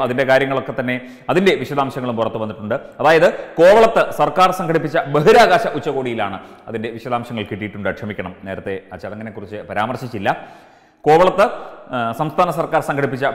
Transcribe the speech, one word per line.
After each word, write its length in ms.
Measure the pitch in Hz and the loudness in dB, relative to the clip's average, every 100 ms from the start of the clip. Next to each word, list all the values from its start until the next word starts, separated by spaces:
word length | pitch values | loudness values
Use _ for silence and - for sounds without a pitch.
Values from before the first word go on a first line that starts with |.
അതിൻ്റെ 200 | 131 123 131 | -2 -2 2
കാര്യങ്ങളൊക്കെ 440 | 131 135 135 127 120 | 2 2 -2 -4 -6
തന്നെ, 180 | 123 123 - - - | -6 -6 -8 -12 -2
അതിൻ്റെ 200 | 147 190 139 | 0 2 0
വിശദാംശങ്ങളും 540 | 127 143 135 135 123 113 | -2 -2 -4 -4 -6 -2
പുറത്തു 180 | 110 113 | -4 -4
വന്നിട്ടുണ്ട്. 340 | 110 101 104 120 - - | -8 -8 -6 -6 -6 -2
അതായത് 280 | 131 160 175 226 - - | 4 6 4 2 -6 6
കോവളത്ത് 440 | 170 214 226 196 156 - | 8 8 6 4 0 0
സർക്കാർ 300 | 151 165 185 - | 0 4 2 2
സംഘടിപ്പിച്ച 360 | 170 165 147 147 143 147 | -2 -2 0 -2 0 2
ബഹിരാകാശ 480 | 151 240 208 175 185 151 | 6 8 6 4 0 -4
ഉച്ചകോടിയിലാണ്. 600 | 156 135 127 113 101 95 - - - | -4 -4 -4 -4 -4 -6 -14 -20 -12
അതിൻ്റെ 220 | 113 113 113 | -8 -8 -8
വിശദാംശങ്ങൾ 480 | 131 120 117 117 101 | -6 -6 -4 -8 -8
കിട്ടിയിട്ടുണ്ട്. 400 | 104 104 104 98 92 | -8 -8 -6 -6 -6
ക്ഷമിക്കണം, 360 | 104 101 90 87 98 | -8 -8 -10 -12 -12
നേരത്തെ 280 | 92 90 95 - | -10 -8 -10 -10
ആ 40 | 90 | -14
ചടങ്ങിനെക്കുറിച്ച് 560 | 98 104 110 107 98 104 85 | -12 -12 -12 -14 -14 -12 -8
പരാമർശിച്ചില്ല. 600 | 98 110 123 127 110 104 147 - - - _ _ _ 151 | -4 -4 -4 -10 -6 -4 -4 -8 -20 -20 _ _ _ 4
കോവളത്ത്, 400 | 156 185 185 233 - - - - | 6 4 4 0 -2 -14 -20 -10
ആ, 40 | 127 117 117 | -6 -4 -4
സംസ്ഥാന 300 | 156 151 180 160 | -4 -2 -2 -2
സർക്കാർ 220 | 156 160 147 | -2 -2 -2
സംഘടിപ്പിച്ച 360 | 143 139 131 135 | -2 -4 -2 -4